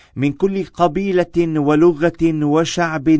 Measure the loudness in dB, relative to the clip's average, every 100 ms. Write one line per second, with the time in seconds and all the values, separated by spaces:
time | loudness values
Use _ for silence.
0 | _ -4 -4 0 -2 -2 -8 -2 0 0
1 | -2 -2 0 -2 -2 0 0 4 4 2
2 | -2 0 -2 0 0 0 0 -2 -4 -2
3 | 0 2